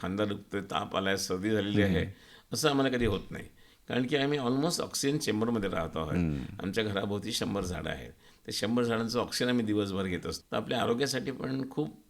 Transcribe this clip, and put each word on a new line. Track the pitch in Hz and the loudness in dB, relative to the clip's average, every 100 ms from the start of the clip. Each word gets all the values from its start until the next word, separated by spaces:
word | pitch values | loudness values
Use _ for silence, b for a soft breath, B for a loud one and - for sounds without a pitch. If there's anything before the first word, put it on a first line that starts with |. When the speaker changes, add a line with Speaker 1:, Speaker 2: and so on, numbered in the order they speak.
Speaker 1:
खांदा | 92 101 | -4 0
दुखतंय, | 107 104 - 101 | 0 -2 -6 -6
ताप | 87 82 101 95 | -2 -2 0 0
आलाय, | 98 98 | 2 0
सर्दी | - 92 104 | 0 0 2
झालेली | 107 101 104 | 2 2 4
Speaker 2:
हम्म, | 98 | 4
Speaker 1:
आहे, | 92 | 4
Speaker 2:
हम्म. | 87 - b b b | 0 -6 b b b
Speaker 1:
असं | 117 151 | 0 2
आम्हाला | 139 135 123 | 4 2 2
कधी | 117 | 2
होत | 95 - | 0 -4
नाही. | - - - b b - | -12 -12 -18 b b -4
कारण | 120 123 | -2 2
की | 147 | 2
आम्ही | 139 147 | 2 0
almost | 120 135 160 - | 0 2 2 0
ऑक्सिजन | - - 139 151 | -2 0 0 0
चेंबरमध्ये | - 107 113 117 95 | 0 2 2 2 0
राहत | 92 80 80 | 0 -2 -2
आहोत. | 80 | 0
Speaker 2:
हम्म. | 87 82 71 62 101 | 2 2 0 -4 -6
Speaker 1:
आमच्या | 92 113 | -2 0
घराभोवती | 107 98 104 101 104 | 0 0 0 -2 -2
शंभर | - - 101 | -2 0 -2
झाडं | 92 85 78 | -2 -4 -4
आहेत, | 78 - - b b - | -6 -8 -16 b b -8
ते | |
शंभर | - 117 120 | -2 0 2
झाडांचं | 117 113 113 120 | 2 2 0 0
ऑक्सिजन | 98 - 123 | 0 0 2
आम्ही | 123 | 2
दिवसभर | 110 104 98 95 | 4 2 2 0
घेत | 95 87 82 | 0 -2 -4
असतो. | 80 - | -8 -4
तर | - | -4
आपल्या | 110 120 | -2 0
आरोग्यासाठी | 117 120 139 131 123 | 2 2 0 -2 -4
पण | 131 135 135 135 | -6 -4 -4 -4
खूप | - 151 - | -4 -4 -6